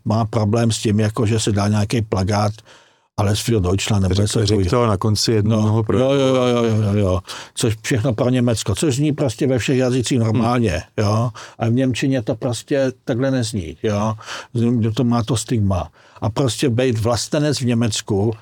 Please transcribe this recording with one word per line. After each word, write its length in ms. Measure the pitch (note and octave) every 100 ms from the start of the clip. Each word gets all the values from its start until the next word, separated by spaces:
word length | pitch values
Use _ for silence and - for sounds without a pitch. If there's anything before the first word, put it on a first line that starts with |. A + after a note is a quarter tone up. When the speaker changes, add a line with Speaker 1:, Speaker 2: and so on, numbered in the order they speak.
| -
Speaker 1:
má 200 | A2 A2+
problém 460 | A2+ G#2 A#2 A#2
s 80 | A2
tím, 200 | A2+ G#2
jako, 260 | G#2+ - G#2+
že 140 | A2+
se 120 | A#2
dá 160 | G2+ G2+
nějaký 340 | G#2+ G2+ A#2+
plakát 500 | A2 G2 F#2+ G#2 G#2+ G#2+ - - _ _ _ -
Alles 220 | G#2 G#2+
für 180 | - A2+
Deutschland, 400 | F2+ F#2+ - G#2
nebo 140 | F#2+ F#2
Speaker 2:
Řek-, 60 |
Speaker 1:
něco 240 | G#2 - G#2
Speaker 2:
řekl 180 | G#2+
Speaker 1:
takového. 60 | F2+ B2 A#2+
Speaker 2:
to 20 |
na 80 | F#2+
konci 340 | A2 G#2 -
jednoho 440 | A2 G#2+ A2+ G#2+ A2
Speaker 1:
No, 60 |
Speaker 2:
projevu. 300 | A2 G2+ C3
Speaker 1:
jo, 60 | C#3
jo, 160 | C3+ C3
jo, 280 | B2 A#2+
jo, 180 | A#2 A2
jo, 100 | G#2 G#2
jo. 220 | G2 F#2 - - -
Což 240 | - B2 A2
všechno 320 | - C3 C3+
pro 160 | G#2+ B2
Německo, 460 | B2+ A#2+ A2+ - F#2
což 200 | D#3+ B2
zní 160 | D3+
prostě 360 | D3 C#3+ - C#3
ve 100 | B2+
všech 180 | - B2+
jazycích 420 | B2+ B2+ A#2 B2+
normálně, 520 | A2+ A2 A#2 B2 A2
Speaker 2:
Hmm. 100 | D#2 - - G#2
Speaker 1:
jo. 220 | A2 A#2+ - - -
A 80 | A#2
v 20 |
němčině 480 | A#2+ C3 A2+ C#3+ C3+
to 140 | A#2 A#2+
prostě 560 | C3 A#2 - C#3 C3 - -
takhle 260 | A#2+ C3+
nezní, 460 | C3 A2 A2 D#2+ D#2+
jo. 300 | A2 G2+ G#2+ A2 - - - A#2 A#2 B2 A2
To 100 | G#2+
má 200 | A#2+ A#2+
to 140 | A2 A#2+
stigma. 520 | - A#2+ G2 F#2 D#2+ _ - -
A 80 | A2+
prostě 400 | - C3+ - D3
být 300 | A2+ C3 A2+
vlastenec 600 | A2+ A#2 - D#3 D3+ C3+
v 40 | B2
Německu 680 | A#2 A#2 - - G2+ A2 A2